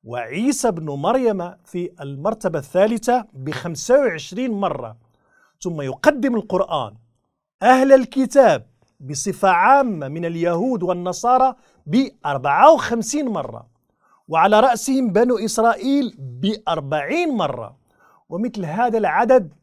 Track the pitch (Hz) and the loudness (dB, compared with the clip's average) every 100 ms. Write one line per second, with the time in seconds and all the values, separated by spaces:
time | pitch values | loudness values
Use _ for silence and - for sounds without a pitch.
0 | 110 123 117 151 247 262 240 165 156 139 | -10 -10 -8 -4 -2 0 -2 -2 -8 -4
1 | 165 254 240 196 175 - _ 180 175 _ | 0 2 0 -2 -6 -12 _ -8 -8 _
2 | 139 139 180 220 190 156 135 185 214 233 | -14 -6 -6 -2 -4 -4 -4 0 2 0
3 | - 240 208 135 135 139 170 156 - 262 | 0 -2 -2 -12 -10 -8 -8 -10 2 2
4 | 262 160 - 185 254 208 190 131 120 113 | 2 -4 -10 -8 -6 -4 -4 -6 -10 -16
5 | _ _ _ _ _ _ 180 160 135 - | _ _ _ _ _ _ -10 -6 -8 0
6 | 294 294 262 233 - 180 185 156 110 107 | 0 0 -2 -4 -2 -4 -2 -4 -6 -12
7 | _ _ _ _ _ _ 208 262 269 269 | _ _ _ _ _ _ 4 4 6 4
8 | 247 269 262 285 240 139 - _ _ _ | 4 -2 2 4 6 4 -4 _ _ _
9 | 135 143 202 - 196 175 202 277 254 175 | -12 -8 -6 0 2 4 6 4 4 -4
10 | 135 156 170 165 170 170 247 240 175 175 | -8 -6 -6 -2 -2 0 -2 -2 -2 -4
11 | 180 180 240 254 262 262 _ _ - 208 | -4 -4 2 4 2 0 _ _ -2 0
12 | 269 _ 147 139 139 143 208 220 - 233 | 0 _ -6 -2 0 6 6 6 2 -4
13 | - 294 269 185 135 113 - _ _ _ | -4 -4 -4 -6 -8 -12 -20 _ _ _
14 | _ _ - 160 190 208 254 233 - 269 | _ _ -4 2 4 6 4 2 0 0
15 | 247 185 240 226 220 - 226 220 240 277 | 2 2 2 0 -2 0 0 0 0 0
16 | 240 - 135 123 180 214 - 160 139 151 | -2 -8 -16 -4 -4 -4 -4 -6 -4 -6
17 | 143 311 349 240 151 123 107 _ _ _ | -2 -2 -2 -2 -4 -6 -14 _ _ _
18 | _ _ _ 170 233 208 165 180 247 220 | _ _ _ -8 -6 -6 -8 -2 -2 0
19 | 190 165 226 254 170 _ | 0 0 4 4 2 _